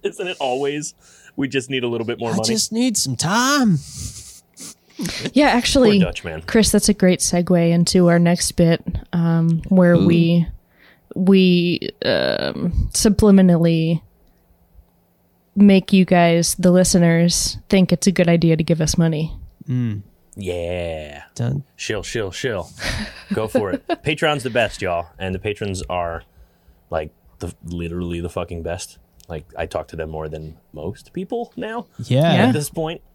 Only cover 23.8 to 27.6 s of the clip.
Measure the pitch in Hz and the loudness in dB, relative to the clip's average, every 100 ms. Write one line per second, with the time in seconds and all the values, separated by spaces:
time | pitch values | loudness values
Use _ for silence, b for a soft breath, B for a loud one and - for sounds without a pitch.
23.8 | _ 339 - 156 160 147 120 117 107 - | _ -8 -4 -2 -2 -2 -2 -2 -2 -2
24.8 | 92 85 85 - 95 92 107 104 104 92 | -4 -4 -6 -10 -8 -6 -8 -8 -8 -8
25.8 | 87 90 87 82 - _ - _ _ _ | -6 -6 -6 -8 -14 _ -20 _ _ _
26.8 | _ 82 78 _ _ _ 85 - | _ -8 -8 _ _ _ -12 -12